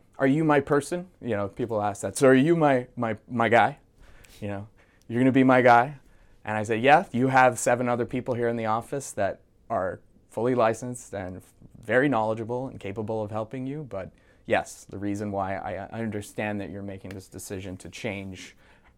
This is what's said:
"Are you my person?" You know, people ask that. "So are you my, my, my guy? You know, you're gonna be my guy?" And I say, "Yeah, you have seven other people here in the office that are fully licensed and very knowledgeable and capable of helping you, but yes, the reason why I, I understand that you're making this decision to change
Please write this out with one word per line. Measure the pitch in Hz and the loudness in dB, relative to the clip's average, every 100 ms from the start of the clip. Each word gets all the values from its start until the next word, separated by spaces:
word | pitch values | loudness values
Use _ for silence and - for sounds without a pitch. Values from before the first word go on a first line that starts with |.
| _ - | _ -2
"Are | 135 | 0
you | 147 | 2
my | 160 143 | 2 2
person?" | 139 147 143 175 185 _ | 2 -2 0 -6 -8 _
You | 117 101 | -6 -4
know, | 101 | -4
people | - 117 107 | -6 -4 -2
ask | 104 101 | -2 -4
that. | 98 - | -8 2
"So | 135 | 6
are | |
you | 131 151 170 | 6 6 4
my, | 147 131 123 - | 4 2 -2 -6
my, | 117 107 - | -6 -6 -6
my | 120 113 | -2 4
guy? | 117 110 143 _ _ - - - - | 6 4 0 _ _ -20 -20 -20 -14
You | 101 | -10
know, | 98 104 _ _ _ - | -10 -12 _ _ _ -6
you're | 117 | 2
gonna | 131 | 4
be | 131 | 6
my | 131 127 | 6 6
guy?" | 123 120 135 139 - _ _ _ 107 | 8 8 6 -4 -20 _ _ _ -6
And | 107 | -4
I | |
say, | 107 113 | -2 2
"Yeah, | 127 151 190 | 6 4 4
you | 117 131 | -2 2
have | 131 127 117 | 6 4 4
seven | 131 123 123 | 0 0 0
other | 120 117 | -2 -2
people | 127 - | -6 -4
here | 117 120 | -2 -2
in | 117 | -2
the | 110 | -2
office | 113 113 139 - | -2 -4 -10 -8
that | - 98 - _ _ _ | -4 -4 -4 _ _ _
are | 110 92 104 _ _ _ | -4 -4 -6 _ _ _
fully | - 120 123 | -4 0 2
licensed | 113 110 123 123 - | 2 0 -8 -12 -12
and | 98 92 92 - _ - - | -10 -10 -12 -18 _ -20 -18
very | - 123 147 | 0 2 2
knowledgeable | 113 110 113 113 123 131 | 0 0 -4 -6 -6 -8
and | 113 | -10
capable | 101 101 107 110 | -10 -8 -6 -6
of | 104 | -6
helping | 107 110 131 131 | -8 -8 -10 -10
you, | 147 131 | -10 -12
but | 98 90 - _ _ - | -12 -12 -18 _ _ -2
yes, | 101 - - - | 0 0 -12 -16
the | 98 | -8
reason | 101 101 104 | -6 -4 -4
why | 98 95 98 | -4 -4 -6
I, | - 92 98 | -8 -10 -10
I | 113 | -8
understand | 113 104 104 - 107 104 | -6 -8 -10 -8 -6 -6
that | 95 | -8
you're | 101 | -10
making | 101 95 95 | -12 -14 -14
this | 98 - | -16 -16
decision | 92 - 98 95 90 | -16 -12 -12 -10 -14
to | 87 | -16
change | - 113 98 98 92 - _ _ _ _ | -10 -8 -8 -10 -14 -18 _ _ _ _